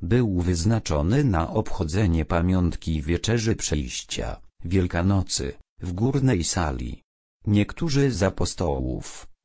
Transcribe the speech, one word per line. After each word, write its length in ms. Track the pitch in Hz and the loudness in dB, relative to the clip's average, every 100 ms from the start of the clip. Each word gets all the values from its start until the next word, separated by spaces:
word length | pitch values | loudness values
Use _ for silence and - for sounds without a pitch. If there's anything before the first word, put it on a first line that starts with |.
był 380 | 87 120 117 90 | 0 2 2 0
wyznaczony 840 | 87 87 90 113 - 76 78 139 | 0 0 2 0 0 0 2 2
na 260 | 139 82 82 | 2 2 0
obchodzenie 760 | 113 110 - 82 92 101 82 | -2 -2 -2 -2 0 2 2
pamiątki 800 | 78 85 87 92 87 - - 78 | 2 2 2 2 2 -2 -2 -2
Wieczerzy 540 | 73 85 - 117 110 80 | 0 -2 0 0 0 -2
Przejścia, 840 | - 73 64 - - - - - - - | -2 -2 -4 -8 -8 -8 -8 -10 -16 -14
Wielkanocy, 880 | 85 95 90 87 90 98 90 - 65 - - - | -2 0 0 0 2 2 2 -2 -2 -8 -16 -12
w 120 | 92 | -8
górnej 520 | 90 120 135 131 98 | -2 0 2 2 2
sali. 580 | 80 - 78 64 - - - _ _ _ - | 0 -2 -2 -4 -6 -10 -14 _ _ _ 0
Niektórzy 640 | 104 104 - 165 135 139 | 2 2 -2 -2 2 2
z 120 | 101 | 2
apostołów, 1040 | 95 - - - 87 67 64 62 - - - - | 0 0 -2 0 0 0 0 -4 -6 -12 -16 -16